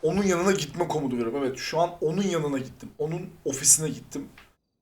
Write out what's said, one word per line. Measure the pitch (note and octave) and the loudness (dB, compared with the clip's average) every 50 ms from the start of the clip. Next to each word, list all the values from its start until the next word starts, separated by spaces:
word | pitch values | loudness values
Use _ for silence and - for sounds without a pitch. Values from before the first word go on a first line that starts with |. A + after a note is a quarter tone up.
onun | - D#3 F#3 G3 | 2 2 2 4
yanına | G#3 G3 F3+ E3+ F3 G3+ | 4 4 4 4 4 2
gitme | F#3+ - D#3 C3+ - E3+ F3 E3 | 2 2 0 -6 -2 -2 -2 0
komutu | - D#3 C#3+ B2+ A#2+ | 0 -2 0 0 0
veriyorum. | A#2+ A#2 A2+ A2+ C#3+ C#3 | 0 0 0 0 0 -2
Evet, | B2+ C3 - | -2 -2 -4
şu | - - - D#3 | -6 -2 2 2
an | F3 E3+ - - | 2 2 0 -2
onun | D#3+ D#3 E3+ F#3+ | -2 0 0 2
yanına | G3+ F#3+ F3 E3 D3+ C#3+ C#3 C3+ | 0 2 0 0 0 0 -2 -2
gittim. | B2+ C3 - - - - - - | -4 -6 -12 -16 -16 -18 -6 -6
Onun | D3+ D#3 E3 E3 D#3+ - - - - | -4 -4 -4 -6 -6 -10 -14 -8 -6
ofisine | C#3+ C3+ - D#3 - - D#3 D#3 D3+ | -4 -4 0 4 4 4 4 4 -4
gittim. | C3+ - - - - C#3 C#3 - - - - _ _ _ _ _ _ _ | -6 -6 -12 -10 -10 -10 -10 -10 -14 -20 -20 _ _ _ _ _ _ _